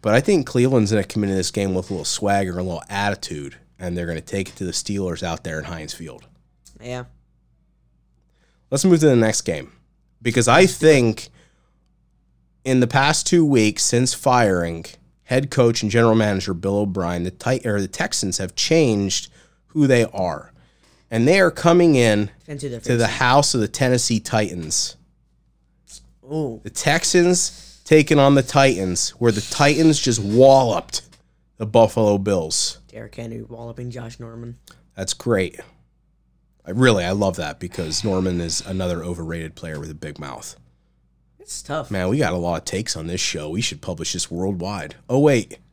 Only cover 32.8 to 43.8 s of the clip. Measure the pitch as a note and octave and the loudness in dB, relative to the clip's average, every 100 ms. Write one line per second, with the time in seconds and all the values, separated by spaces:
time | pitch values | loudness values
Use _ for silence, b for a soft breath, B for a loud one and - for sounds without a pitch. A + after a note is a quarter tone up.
32.8 | _ G#2+ A2 - A#2 A#2 A2+ A#2 A#2 A#2 | _ -18 -16 -14 -14 -14 -16 -16 -16 -14
33.8 | B2 A#2+ A#2 A#2+ A#2 A#2 A#2 A#2+ - b | -14 -12 -16 -16 -18 -16 -18 -20 -20 b
34.8 | b - F#2+ - A#2+ G#2 F2+ - - _ | b -12 -8 -6 0 0 0 -6 -20 _
35.8 | _ _ _ _ _ _ _ _ - G2 | _ _ _ _ _ _ _ _ -8 0
36.8 | B2+ G#2 F2 G2+ G2 E2+ D2+ D2 F2 - | 2 2 0 -2 -2 -4 -10 -10 -12 -10
37.8 | E2 D2+ A2 F#2 F#2 F2 E2+ E2 - F#2 | -8 -6 -4 -2 -2 -4 -4 -8 -8 -6
38.8 | F#2 E2+ E2+ E2 E2 E2 D#2+ - E2 D#2 | -4 -6 -8 -10 -10 -10 -12 -14 -12 -12
39.8 | D#2 D2+ D2+ D2 C#2 B1 - - _ _ | -12 -14 -14 -14 -14 -14 -18 -20 _ _
40.8 | _ _ _ _ _ _ - - - D3+ | _ _ _ _ _ _ -16 -16 -8 -8
41.8 | - G2 F#2 C3 A2 F2+ E2+ E2 - F#2+ | -6 -4 -2 0 -2 -2 -4 -4 -6 -8
42.8 | B2 D#2+ D#2+ F2+ - E2 D2+ F2 - D2 | -6 -8 -8 -6 -6 -6 -6 -6 -6 -8